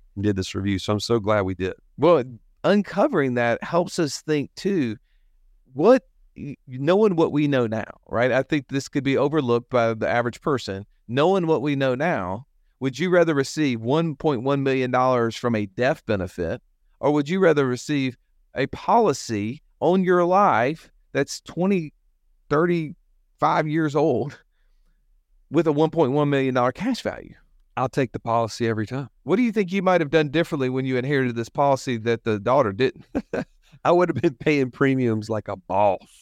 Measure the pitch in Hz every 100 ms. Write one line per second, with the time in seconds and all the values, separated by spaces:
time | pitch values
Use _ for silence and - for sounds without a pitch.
0 | _ 101 104 95 92 101 98 95 - 104
1 | - 117 101 107 95 90 92 - _ -
2 | 147 160 123 117 _ _ 156 202 - 185
3 | 294 202 135 120 120 113 - 170 160 -
4 | 147 - - 151 131 - 190 190 120 104
5 | _ _ _ _ _ _ _ 131 190 262
6 | _ _ _ - 135 - - 127 143 190
7 | 220 165 165 147 147 135 113 110 - -
8 | - 110 127 127 135 156 - 139 - 143
9 | 131 127 143 156 123 120 - 123 117 110
10 | 87 117 117 - 165 131 - 98 104 _
11 | - 127 165 196 165 139 147 139 135 123
12 | 165 131 90 101 - _ _ - 135 123
13 | 180 175 165 143 135 160 147 117 113 151
14 | 170 139 160 123 131 139 135 131 127 127
15 | 127 123 117 - 123 110 101 - 127 160
16 | - 101 87 - 82 107 _ _ _ -
17 | 135 147 143 190 180 147 135 123 - 147
18 | 131 - _ _ _ - 139 - - 220
19 | 208 135 - 104 104 143 _ - 151 190
20 | 180 180 175 185 196 113 127 165 - _
21 | _ 139 143 - - 165 185 190 151 _
22 | _ _ _ _ - 147 175 170 151 -
23 | _ _ _ - 147 160 156 160 156 143
24 | 156 123 147 - _ _ _ _ _ _
25 | _ _ _ _ - 143 160 147 160 156
26 | 131 147 143 139 135 127 123 - 220 247
27 | 98 - - - _ _ _ 120 127 -
28 | 131 - 120 117 113 - 113 110 104 131
29 | 139 _ 127 196 240 214 180 196 185 180
30 | 147 160 147 151 165 147 127 131 131 127
31 | 131 143 127 117 113 151 143 135 - 117
32 | 113 113 113 104 101 139 110 98 139 -
33 | - 269 - - - _ _ - 147 175
34 | 175 135 170 - 160 147 127 - 139 131
35 | 123 110 107 107 - 95 - 95 104 90
36 | - _